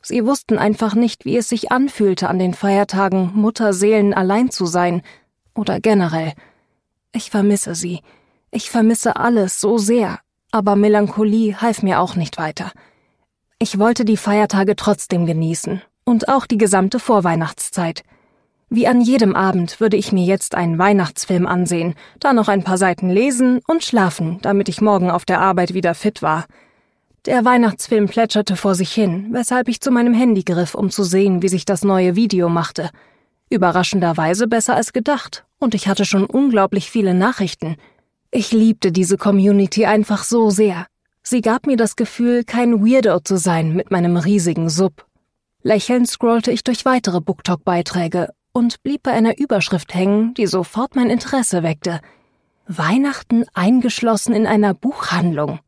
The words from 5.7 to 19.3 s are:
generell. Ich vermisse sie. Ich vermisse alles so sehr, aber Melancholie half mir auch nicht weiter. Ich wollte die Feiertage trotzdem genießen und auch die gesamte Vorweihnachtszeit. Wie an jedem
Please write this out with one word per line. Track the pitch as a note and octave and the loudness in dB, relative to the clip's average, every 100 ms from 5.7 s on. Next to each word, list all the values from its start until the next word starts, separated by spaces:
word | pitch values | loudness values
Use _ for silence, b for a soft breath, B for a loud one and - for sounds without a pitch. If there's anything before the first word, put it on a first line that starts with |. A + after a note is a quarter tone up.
| F#3 | -2
generell. | A3 G3+ F3 D#3+ D#3+ D3 b b b b _ _ _ | 2 2 2 -2 -6 -10 b b b b _ _ _
Ich | A#3 - | -10 -4
vermisse | G#3+ G3+ G3+ - | 0 2 0 -2
sie. | E3+ F3 F3 b b b b b | -8 -8 -10 b b b b b
Ich | A#3+ - | -10 -4
vermisse | A#3+ A3 A3+ A#3+ - | 0 2 2 -2 -2
alles | A#3 A#3 F#3+ - | 0 0 0 -2
so | G#3 A#3 | 0 0
sehr, | G3+ A#3+ G3 - _ _ _ | 2 0 0 -6 _ _ _
aber | A3+ G#3 G3+ | -2 2 4
Melancholie | G#3 G#3+ G#3 - G#3+ G#3+ A3 G3 | 4 4 2 0 0 2 0 0
half | A#3 G#3+ | -2 0
mir | F#3+ D#3 | 0 0
auch | F3 - | 0 -4
nicht | D#3 - | -6 -6
weiter. | D#3 - F#3 - b b b b b _ _ _ | -8 -8 -12 -14 b b b b b _ _ _
Ich | A#3 F#3+ | -4 2
wollte | A3 A#3+ | 2 2
die | A3+ G#3+ | 0 0
Feiertage | - G#3 G#3 G3 G3 G#3 | 0 0 2 0 0 0
trotzdem | - G3+ - F3+ E3+ | 0 -2 -2 -2 0
genießen | D#3+ D#3+ E3 - F#3+ - _ | 0 -2 -4 -6 -8 -10 _
und | - A#3 - | 0 0 2
auch | C4+ - | 0 0
die | A3 | 0
gesamte | G#3 G3 F#3+ B3 | 2 2 2 -2
Vorweihnachtszeit. | - G#3+ F3 E3 D#3+ - - - E3+ D#3+ _ _ _ _ _ _ _ | 0 2 2 -2 -4 -6 -8 -4 -6 -6 _ _ _ _ _ _ _
Wie | A3+ A#3 | 0 2
an | B3 | 2
jedem | A#3 C4 G#3+ | 4 4 2